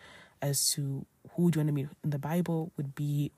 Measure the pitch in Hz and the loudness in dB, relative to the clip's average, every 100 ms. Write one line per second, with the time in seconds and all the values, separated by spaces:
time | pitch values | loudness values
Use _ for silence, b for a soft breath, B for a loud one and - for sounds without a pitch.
0 | b b b b 143 135 - - 139 135 | b b b b -2 0 0 0 -2 -4
1 | - _ - - 175 156 151 147 143 - | -8 _ -8 2 4 4 4 2 -2 -4
2 | 156 143 143 175 170 165 165 - 139 139 | -4 -2 0 0 0 -2 -4 -6 -8 -4
3 | 147 147 143 | -2 0 -2